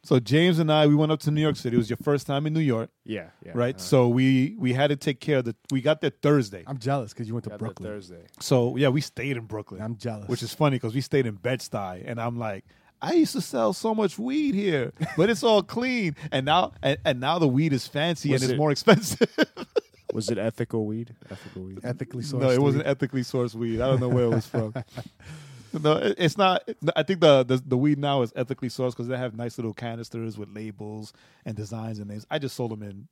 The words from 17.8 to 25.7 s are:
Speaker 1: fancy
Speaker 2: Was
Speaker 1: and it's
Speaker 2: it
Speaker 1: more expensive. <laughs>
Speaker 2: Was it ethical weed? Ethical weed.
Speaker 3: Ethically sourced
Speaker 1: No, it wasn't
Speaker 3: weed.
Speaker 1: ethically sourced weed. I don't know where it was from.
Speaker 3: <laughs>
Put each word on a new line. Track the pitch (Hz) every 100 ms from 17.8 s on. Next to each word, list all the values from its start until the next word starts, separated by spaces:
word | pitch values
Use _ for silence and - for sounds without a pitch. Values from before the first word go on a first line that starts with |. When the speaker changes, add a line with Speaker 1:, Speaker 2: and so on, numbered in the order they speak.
| -
Speaker 1:
fancy | 143 165 165 147
Speaker 2:
Was | 135
Speaker 1:
and | 131
it's | 127
Speaker 2:
it |
Speaker 1:
more | 151
expensive. | 139 - 208 180 107 240 -
<laughs> | 311 - - - _ _ -
Speaker 2:
Was | - 104
it | 113
ethical | 110 - 117 117
weed? | 107 110 113 113 -
Ethical | 95 95 92
weed. | 92 95
Speaker 3:
Ethically | 123 123 135 127
sourced | 143 135
Speaker 1:
No, | 135
it | 127
wasn't | 143 139
Speaker 3:
weed. | 143
Speaker 1:
ethically | 139 131 135
sourced | 120 131 123
weed. | 113 117 113
I | 127
don't | 131
know | 123
where | 123
it | 120
was | 113 -
from. | 117 110 123
Speaker 3:
<laughs> | - - - _ - - - - -